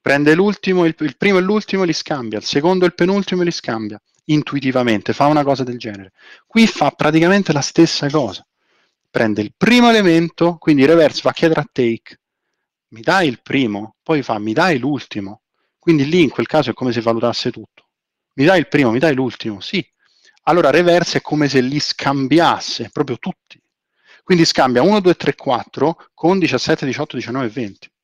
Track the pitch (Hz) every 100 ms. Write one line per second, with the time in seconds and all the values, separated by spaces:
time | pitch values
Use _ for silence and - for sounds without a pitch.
0 | - 139 147 160 202 202 - 185 170 160
1 | 151 - 202 190 185 214 202 190 185 151
2 | - 147 117 107 - 143 156 185 180 -
3 | 180 196 190 185 175 170 - 113 107 104
4 | _ _ - 151 139 143 139 127 123 107
5 | - 113 143 151 143 135 127 120 117 101
6 | 95 _ - - _ 220 226 - 143 -
7 | 151 156 170 196 190 147 139 - 165 -
8 | 143 147 120 90 _ _ _ _ _ _
9 | _ - 117 107 107 _ 196 240 240 226
10 | 190 165 170 - 170 170 - 147 135 170
11 | 151 - 143 - 170 156 147 - 120 113
12 | _ - _ _ _ _ _ _ _ 113
13 | 113 185 170 117 - 135 127 101 107 _
14 | - 160 123 113 104 110 185 147 127 143
15 | - - 98 107 _ _ _ _ - 160
16 | 139 175 151 - 117 156 127 107 127 117
17 | 113 113 120 110 127 117 107 _ _ _
18 | _ _ _ - 143 190 139 147 131 113
19 | 160 131 131 - 113 101 - - - _
20 | _ _ _ _ - 170 151 151 175 175
21 | 170 139 - 151 147 135 127 143 - -
22 | - 143 131 151 160 107 - - 117 -
23 | 147 120 - - _ - _ _ _ _
24 | _ _ _ 180 165 - 135 120 156 208
25 | 180 165 - - - 120 98 - 139 -
26 | - _ 160 190 165 123 - 160 143 113
27 | 151 131 107 127 127 107 110 95 - _